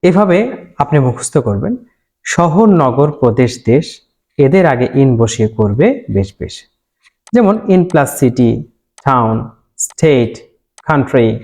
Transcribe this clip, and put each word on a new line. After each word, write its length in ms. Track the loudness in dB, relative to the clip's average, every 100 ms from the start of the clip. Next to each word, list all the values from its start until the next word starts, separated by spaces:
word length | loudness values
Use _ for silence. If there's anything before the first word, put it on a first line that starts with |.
এভাবে 640 | 2 2 2 0 -2 -8 -18 _
আপনি 200 | 0 0
মুখস্থ 400 | 0 -2 -4 -4
করবেন, 380 | -2 -4 -4 -8 -10 _ _ _
শহর, 460 | -8 -2 0 2 4
নগর, 440 | 4 2 2 0
প্রদেশ, 520 | 0 -2 2 -2 -2
দেশ, 360 | 0 0 0 -12 _ _ _ 0
এদের 300 | 2 4 2
আগে 220 | 0 -2
in 220 | 2 2 2
বসিয়ে 320 | 0 0 -4
করবে 560 | 0 -2 2 0 0 -4
বেশ 240 | -4 -4 -8
বেশ। 280 | -14 -14 -20 _ _ _ _ _ _
যেমন, 260 | 0 2 0
in 260 | 0 0
plus 240 | 2 0 -2 0
city, 400 | -2 2 0 0 -8 _ _ _ -2
town, 420 | 0 0 -4 -8 _ _ _
state, 580 | -12 -2 2 2 0 -6 -20 _ _ _ -4
country। 520 | -2 0 2 0 -2